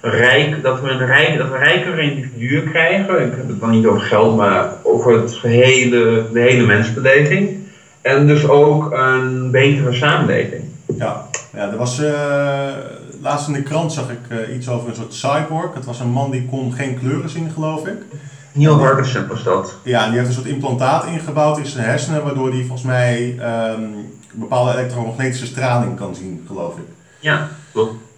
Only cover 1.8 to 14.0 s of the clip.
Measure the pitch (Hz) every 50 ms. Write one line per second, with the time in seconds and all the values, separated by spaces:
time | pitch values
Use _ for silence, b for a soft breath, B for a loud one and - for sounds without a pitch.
1.8 | 180 180 170 160 151 143 135 135 123 - 113 113 117 123 143 160 - 151 - 165
2.8 | 165 170 190 196 196 190 - - 123 120 - - 123 113 101 101 113 113 113 110
3.8 | 110 110 101 95 - - 113 104 110 113 110 110 104 98 92 90 90 - - -
4.8 | - - 120 120 - 123 117 110 - - - - - 117 117 - - 127 131 127
5.8 | 123 120 120 120 117 113 113 113 113 113 113 117 120 123 127 123 120 107 104 107
6.8 | 110 - - - - 135 135 143 151 - 185 196 202 185 - B B B B B
7.8 | B B B B B 127 139 139 147 147 147 147 - - 143 143 147 151 147 156
8.8 | 156 - 123 123 123 127 131 127 127 127 127 127 127 127 123 131 135 143 147 139
9.8 | - 127 120 - 143 147 151 - - - 101 - - - - - - - - -
10.8 | - - - 117 123 101 - - - - - - - - - 104 101 101 107 110
11.8 | 123 123 123 131 151 151 147 147 147 143 143 143 143 143 139 139 139 139 135 -
12.8 | - - - - - - - - - 135 143 143 - - 147 139 139 - 151 160
13.8 | 170 151 - 139